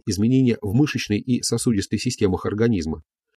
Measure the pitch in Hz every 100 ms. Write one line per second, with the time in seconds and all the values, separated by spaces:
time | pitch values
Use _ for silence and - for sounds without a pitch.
0 | - 92 113 131 127 - 104 117 151 123
1 | - 104 - 123 - - 131 101 - 110
2 | 127 - 101 90 113 104 117 101 78 80
3 | - _ _